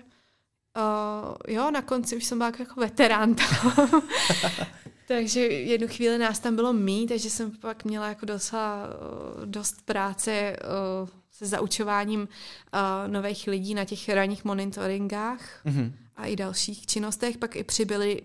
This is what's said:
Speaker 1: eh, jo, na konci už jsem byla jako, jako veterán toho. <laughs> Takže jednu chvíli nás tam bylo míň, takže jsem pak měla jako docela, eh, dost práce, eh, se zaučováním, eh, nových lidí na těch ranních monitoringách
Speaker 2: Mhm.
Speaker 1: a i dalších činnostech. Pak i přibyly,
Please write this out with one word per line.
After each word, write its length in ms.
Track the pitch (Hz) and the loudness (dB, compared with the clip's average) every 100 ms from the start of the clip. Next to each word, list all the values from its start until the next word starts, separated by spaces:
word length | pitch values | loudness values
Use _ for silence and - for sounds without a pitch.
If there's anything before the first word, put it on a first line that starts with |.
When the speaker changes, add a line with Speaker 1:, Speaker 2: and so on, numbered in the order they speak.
| 240 _ _ _ _ _ _ 220 | -14 _ _ _ _ _ _ -2
Speaker 1:
eh, 760 | 214 214 214 214 - - - | 0 0 0 -4 -6 -10 -4
jo, 180 | 220 285 | 0 0
na 120 | 294 | 0
konci 340 | 254 254 240 233 | 0 -2 -2 -4
už 80 | |
jsem 140 | - 240 | -2 0
byla 100 | 233 | -2
jako, 140 | 233 | -2
jako 180 | 247 - | -8 -2
veterán 540 | 226 226 240 214 214 | 0 6 6 6 6
toho. 680 | 226 - - 247 247 277 311 | 6 4 4 6 8 8 8
<laughs> 1040 | 302 494 - 180 180 - 175 - - - - | 6 2 4 4 2 0 -6 -10 -20 -10 -2
Takže 320 | 240 226 233 | 0 2 2
jednu 480 | 233 147 127 233 233 | 2 2 2 2 0
chvíli 300 | 233 240 233 | 2 2 4
nás 200 | 226 214 | 2 2
tam 180 | 240 226 | 0 2
bylo 160 | 240 | 4
míň, 360 | 233 196 202 233 | 4 4 2 0
takže 220 | 233 220 | -2 -2
jsem 200 | 214 220 | -4 -4
pak 340 | 220 226 220 | -6 -8 -6
měla 240 | 214 214 214 | -4 -4 -4
jako 180 | 208 214 | -6 -6
docela, 600 | 202 - 226 214 208 202 - 76 - 69 - | -4 -4 -2 -2 -4 -8 -10 -10 -10 -10 -10
eh, 40 | 208 | -8
dost 360 | 208 208 - | -6 -6 -6
práce, 460 | - 208 196 190 - | -4 -2 -2 -2 -2
eh, 240 | 208 202 - - 190 190 190 185 - _ | -2 -2 -4 -4 -4 -2 -4 -6 -12 _
se 160 | - 208 | -10 -4
zaučováním, 840 | 196 208 - 208 202 208 214 208 - - - - | -2 0 -2 0 0 0 -2 -4 -10 -18 -18 -6
eh, 340 | 202 196 190 202 | 0 0 0 -2
nových 380 | 202 202 202 - | -2 -2 -4 -4
lidí 280 | 196 190 | -2 -2
na 100 | 208 | -2
těch 240 | 196 196 - | -4 -4 0
ranních 360 | 196 196 202 | 2 2 0
monitoringách 1160 | 208 196 196 202 190 196 202 208 220 247 - - | -2 -2 -4 -4 -4 -2 -4 -4 -4 -6 -12 -8
Speaker 2:
Mhm. 300 | 156 139 117 139 - - | -2 0 -2 -4 -16 -10
Speaker 1:
a 100 | - | -6
i 100 | 202 | -4
dalších 500 | 190 190 - 208 - | -4 -2 -4 -4 -4
činnostech. 520 | 220 208 202 240 233 | -2 -2 -2 -2 -2
Pak 180 | 233 - | -6 -6
i 80 | |
přibyly, 580 | - - 208 208 202 202 | -4 -2 0 0 0 -2